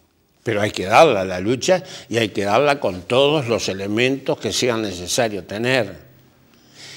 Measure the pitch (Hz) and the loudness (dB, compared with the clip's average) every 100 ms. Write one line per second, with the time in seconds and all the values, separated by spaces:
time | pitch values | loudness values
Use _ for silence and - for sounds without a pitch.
0 | _ _ _ _ - 104 104 - 95 117 | _ _ _ _ -4 -2 -2 -2 4 6
1 | 160 104 95 90 98 127 - 180 - - | 6 4 0 -2 -2 -2 0 0 -2 -16
2 | - 110 110 107 98 110 143 143 117 92 | -6 -2 -2 -2 0 2 4 2 -2 -6
3 | - 120 143 156 120 104 - 95 98 107 | -2 2 2 2 0 -2 -2 -6 -4 0
4 | 127 135 147 151 110 90 123 113 107 87 | 0 0 -4 -4 -4 -2 0 0 -4 -8
5 | 90 - 117 101 82 101 120 131 101 92 | -4 -2 -2 -4 -8 -6 0 0 -2 -8
6 | - _ _ _ _ _ _ - - | -20 _ _ _ _ _ _ -20 -20